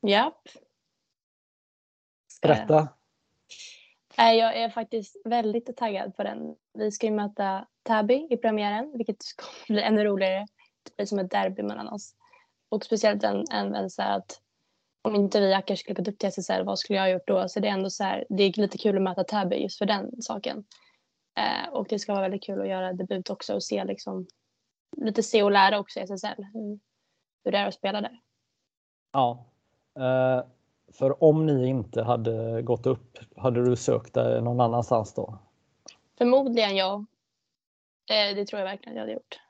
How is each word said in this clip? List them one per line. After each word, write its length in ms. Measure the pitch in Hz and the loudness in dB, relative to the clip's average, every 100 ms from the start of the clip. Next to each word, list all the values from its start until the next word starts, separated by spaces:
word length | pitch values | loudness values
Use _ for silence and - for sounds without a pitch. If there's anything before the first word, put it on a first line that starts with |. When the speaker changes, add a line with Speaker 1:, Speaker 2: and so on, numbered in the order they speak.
Speaker 1:
Japp. 400 | 214 202 277 - - - _ _ _ _ _ _ _ _ _ _ _ _ _ _ _ _ _ - | 4 4 2 -4 -20 -20 _ _ _ _ _ _ _ _ _ _ _ _ _ _ _ _ _ 0
Speaker 2:
Berätta. 360 | 156 127 - 156 | 4 4 6 4
Speaker 1:
Eh, 100 | 156 _ _ _ _ _ _ - - - _ _ _ - | 4 _ _ _ _ _ _ -20 -20 -20 _ _ _ 4
nej, 200 | 233 226 | 6 8
jag 180 | 226 226 | 4 0
är 120 | 233 | -4
faktiskt 480 | 233 220 226 202 - 226 | -4 -6 -6 -8 -12 -2
väldigt 520 | 240 214 226 240 240 | 0 0 -2 -6 -4
taggad 380 | 233 196 190 - | -2 -2 -6 -6
på 80 | |
den. 320 | 208 220 - - _ | -6 -6 -10 -14 _
Vi 180 | 214 214 | -4 -4
ska 160 | 208 220 | -2 -2
ju 60 | |
möta 520 | 214 208 208 196 190 - _ | 0 -2 -2 -2 -4 -8 _
Täby 440 | - 220 208 254 320 | 0 2 4 2 2
i 80 | 233 | 0
premiären, 540 | 226 214 208 208 285 262 | 0 0 -2 -4 -6 -6
vilket 200 | 226 202 - - | -6 -6 -10 -16
kommer 400 | - - - 208 | -18 -18 -2 0
bli 40 | |
ännu 200 | 214 214 | 4 4
roligare. 440 | 208 196 190 190 208 _ _ _ | 2 2 0 0 -6 _ _ _
Det 120 | - - | -20 -8
blir 100 | 202 | -4
som 140 | 202 | -2
ett 120 | 185 | -2
derby 320 | 202 190 190 | -2 -2 -2
mellan 240 | 202 220 226 | -6 -6 -8
oss. 280 | 214 - _ _ _ _ _ _ | -12 -14 _ _ _ _ _ _
Och 160 | 214 - | -6 -2
speciellt 380 | 214 214 208 | 2 2 2
en, 220 | 214 202 226 | 0 -2 -2
en, 240 | 208 202 202 | -4 -4 -4
en 140 | 190 | -6
så 120 | - | -4
här 160 | 196 - | -2 -4
att 240 | - - _ _ _ _ _ _ | -6 -20 _ _ _ _ _ _
om 140 | 214 208 | 0 2
inte 240 | 202 208 | 2 4
vi 140 | 196 | 4
Ackers 260 | 190 190 196 | 2 0 -6
skulle 160 | - 180 | -4 -6
gått 120 | 190 | -4
upp 120 | 202 | -4
till 100 | 202 | -4
S 80 | 185 | -4
S 120 | 180 | -4
L, 160 | 190 190 | -2 -2
vad 140 | 196 | -4
skulle 180 | - 196 | -2 0
jag 40 | |
ha 60 | 190 | 2
gjort 180 | 185 - | 0 0
då? 220 | 196 185 | 0 0
Så 100 | - | -2
det 80 | 208 | -2
är 40 | |
ändå 180 | 196 190 | 0 -4
så 140 | - | -4
här, 220 | 196 190 - | -4 -4 -4
det 140 | 190 | 2
är 180 | 196 196 | 2 4
lite 160 | 202 - | -2 0
kul 180 | 214 196 | 0 2
att 60 | |
möta 220 | 190 180 | 0 0
Täby 320 | 185 214 190 - | -2 0 0 -2
just 220 | 202 - | -4 -4
för 80 | 202 | -2
den 360 | 208 196 254 | -2 -4 -12
saken. 440 | 226 190 - 220 208 - _ _ _ _ _ - | -10 -8 -8 -10 -14 -20 _ _ _ _ _ -4
Eh, 300 | - - - | -2 -2 -4
och 140 | 277 196 | -6 -4
det 100 | 208 | -6
ska 120 | - | -2
vara 80 | 202 | -2
väldigt 220 | 190 202 | -2 -4
kul 180 | - 196 | -6 -6
att 60 | 196 | -4
göra 260 | 185 185 | -4 -4
debut 360 | 180 190 190 185 | -6 -6 -6 -6
också 240 | 196 - | -10 -6
och 100 | 202 | -6
se 220 | - 202 190 | -4 -4 -4
liksom, 420 | 98 - 95 - _ _ _ _ _ _ - | -8 -8 -10 -10 _ _ _ _ _ _ -6
lite 260 | 220 208 | -4 -2
se 200 | 220 226 | 0 2
och 80 | 202 | 4
lära 280 | 202 196 208 | 6 6 4
också 200 | 202 - | -4 -10
i 40 | |
S 60 | 185 | -10
S 120 | 196 | -8
L, 220 | 208 - 196 | -10 -10 -14
hur, 260 | 220 208 208 _ _ _ _ _ _ | -12 -10 -12 _ _ _ _ _ _
hur 80 | - | -2
det 60 | 196 | -2
är 100 | 202 | -2
att 60 | |
spela 280 | - 196 208 | -4 -4 -4
där. 180 | 208 247 _ _ _ _ _ _ _ _ _ | -6 -10 _ _ _ _ _ _ _ _ _
Speaker 2:
Ja. 340 | 139 123 123 - _ _ _ _ - | 0 2 0 -14 _ _ _ _ -4
Eh, 440 | 127 131 131 127 - _ _ _ _ | 0 4 4 2 -2 _ _ _ _
för 300 | - 135 - | 0 0 6
om 220 | 160 156 156 | 6 8 4
ni 220 | 139 127 | 4 2
inte 360 | 131 104 - | 0 -2 -2
hade 580 | 113 117 113 113 113 113 | 0 0 0 -2 -2 -4
gått 240 | 120 113 131 | -2 0 0
upp, 320 | 127 - - - - | -2 -6 -20 -20 -2
hade 280 | 127 120 123 | 0 2 2
du 60 | 120 | 2
sökt 380 | - 120 - | 2 0 0
dig 280 | 123 120 120 | 0 2 0
någon 200 | 117 120 | 0 2
annanstans 520 | 117 120 117 117 107 | 2 2 2 0 0
då? 240 | - - 107 _ _ _ _ - - _ _ | -6 -8 -12 _ _ _ _ -20 -20 _ _
Speaker 1:
Förmodligen, 580 | 240 262 269 233 208 196 | 4 6 4 2 2 2
ja. 300 | 190 202 214 _ _ _ _ _ _ _ _ _ - | 0 -2 -8 _ _ _ _ _ _ _ _ _ -2
Eh, 240 | 214 202 202 | 0 2 -2
det 100 | 202 | -4
tror 140 | 208 | -4
jag 80 | 190 | -6
verkligen 280 | 202 - - | -8 -12 -10
jag 60 | |
hade 100 | 107 | -8
gjort. 260 | - _ - _ | -8 _ -20 _